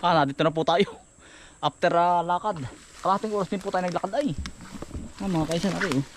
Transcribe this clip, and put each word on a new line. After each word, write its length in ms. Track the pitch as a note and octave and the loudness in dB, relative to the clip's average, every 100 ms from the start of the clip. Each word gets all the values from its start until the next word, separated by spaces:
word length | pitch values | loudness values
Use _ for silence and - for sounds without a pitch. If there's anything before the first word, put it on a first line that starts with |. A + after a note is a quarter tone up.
| F3 | 6
Ah, 160 | E3 | 4
nandito 160 | C#3 C#3 | 4 2
na 80 | D#3+ | 0
po 160 | D#3 | 2
tayo. 240 | D#3+ E3+ G3+ - - _ - - - - | 2 4 2 -2 -20 _ -20 -20 -20 -4
After, 320 | D3+ - F3 | -4 2 2
ah, 320 | E3+ F3 F3 | 4 4 4
lakad. 400 | E3+ F3 - F3 B2+ - - - | 2 0 -2 -4 -8 -12 -20 -6
Kalahating 240 | F3+ G3 A3 | 0 0 0
oras 240 | G#3 F3+ | -2 -2
din 80 | G3+ | -4
po 80 | G3 | -2
tayo 160 | F#3 | -2
naglakad 240 | F3+ F3 G3 A3+ | -2 -2 -2 -2
ay. 160 | C#4+ D3+ - - - - - - - - | -2 -4 -8 -12 -16 -14 -12 -10 -12 -8
Ah, 80 | G3 | -2
mga 240 | E3+ D3+ | 0 0
kaisan, 240 | E3+ G3 E3 | 0 0 -2
ari, 240 | F3+ C3+ | 0 0
oh. 40 | C#3 | -2